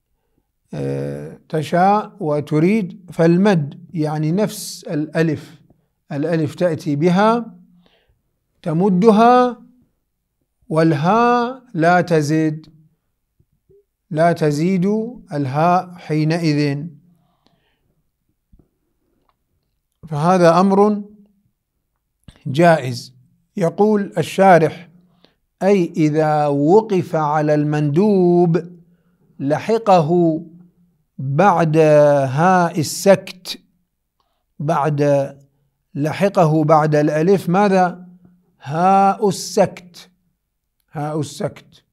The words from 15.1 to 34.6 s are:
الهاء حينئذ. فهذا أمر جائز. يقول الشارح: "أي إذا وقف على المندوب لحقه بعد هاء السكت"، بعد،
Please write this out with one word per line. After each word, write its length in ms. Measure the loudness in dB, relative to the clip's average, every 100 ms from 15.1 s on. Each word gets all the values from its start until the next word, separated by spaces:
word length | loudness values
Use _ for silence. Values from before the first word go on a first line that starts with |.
| -12 -10
الهاء 600 | -6 -4 0 2 0 -2
حينئذ. 920 | -16 -6 -2 0 0 0 0 -2 -4 -10 -16 _ _ _ _ _ _ _ _ _ _ _ _ _ _ _ _ _ _ _ _ _ _ _ _ _ _ _ _ _ _ -10
فهذا 520 | -4 0 4 4 4
أمر 440 | 2 2 2 0 -8 -20 _ _ _ _ _ _ _ _ _ _ -20 _ -8
جائز. 640 | 2 4 4 0 -10 -14 _ _ _ _ -4
يقول 560 | -4 0 0 2 -2 -6
الشارح: 720 | -6 2 6 6 4 -4 -20 _ _ _ _ _ _ _
"أي 300 | 0 0 0 -2
إذا 500 | -2 0 0 0 -2
وقف 680 | 0 2 2 2 -4 -2 -4
على 380 | -2 -2 0
المندوب 1080 | 0 0 -2 -2 0 2 2 2 4 2 0 -4 -20 _ _ _ _ _ -8
لحقه 1000 | -4 -4 -2 -2 2 2 2 2 0 -2 -8 -20 -20 _ _ _ _ -12
بعد 600 | -6 2 2 2 2 2
هاء 1040 | 4 6 4 2 0 0 2 2 0 -2
السكت"، 800 | -6 -2 2 2 0 -20 -16 -16 _ _ _ _ _ _ _ _ _
بعد، 420 | _